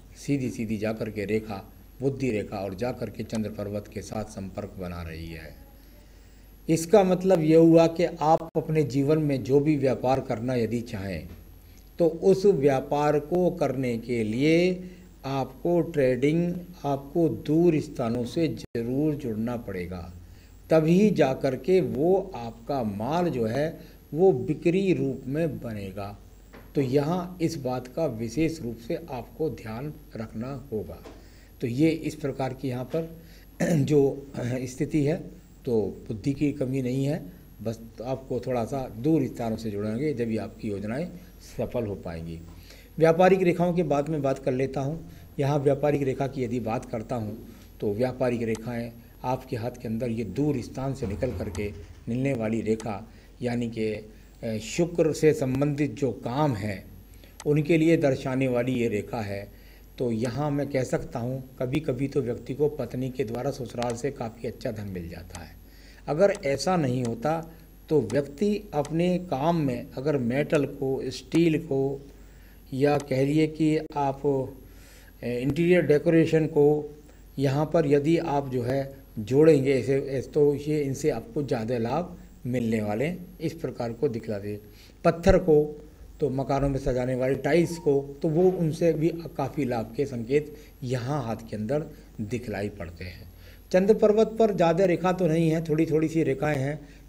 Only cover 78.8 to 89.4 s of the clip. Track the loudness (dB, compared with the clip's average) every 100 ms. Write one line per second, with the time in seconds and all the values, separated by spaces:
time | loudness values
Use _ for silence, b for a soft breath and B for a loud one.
78.8 | -4 -10 -14 -8 2 6 8 8 6 2
79.8 | 2 0 0 -4 -2 2 4 2 -2 -2
80.8 | -2 -2 -2 -2 -4 -4 -2 -2 -2 -2
81.8 | -2 -2 -4 B B B -4 -2 0 0
82.8 | 0 -2 -2 -4 -10 -8 -8 -6 -8 -6
83.8 | -6 -2 -2 -2 -6 -6 -6 -8 -12 B
84.8 | B B 0 4 6 6 8 6 4 -2
85.8 | B B B -4 -2 0 0 2 2 0
86.8 | 0 0 0 0 0 0 2 4 2 0
87.8 | 2 2 0 -4 0 4 4 4 0 2
88.8 | 2 2 0 -2 -6 -6